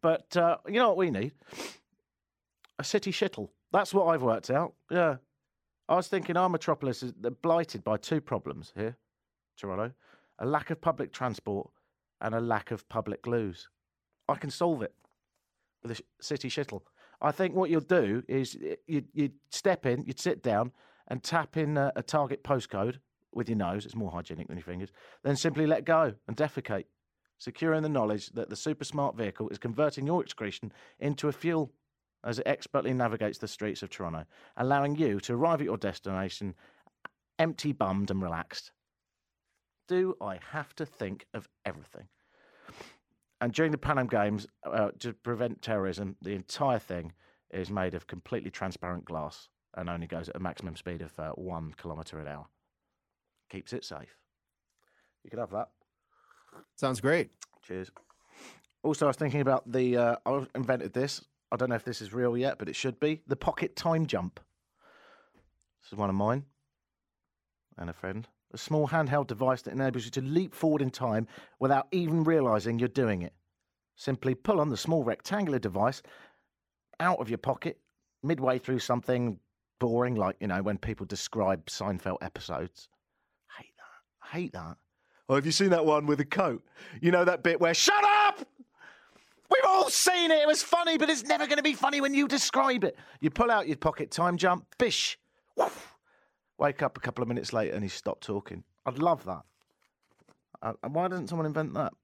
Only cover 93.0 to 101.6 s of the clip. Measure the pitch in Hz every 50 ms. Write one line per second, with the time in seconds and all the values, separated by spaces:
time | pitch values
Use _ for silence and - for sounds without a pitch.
93 | - - - - - 156 147 - 226 233 233 208 185 151 156 139 - 156 147 -
94 | 151 - - - 170 180 175 170 160 185 180 180 170 _ - _ - 233 - -
95 | - - - - _ _ _ _ _ _ _ - - - - - - - - _
96 | _ _ _ _ _ _ _ _ _ _ _ _ - 143 135 - 147 139 - -
97 | - 127 113 - 123 110 120 120 - - - 117 107 87 - 104 104 95 - -
98 | - - - - - - 104 101 101 - 95 90 - _ _ _ _ - 127 135
99 | 156 175 165 139 - 95 92 78 - _ _ _ _ _ _ _ _ _ _ _
100 | _ _ _ _ _ _ _ _ _ _ _ - - 117 110 - - 123 143 160
101 | 175 185 185 185 165 - 170 165 160 156 151 156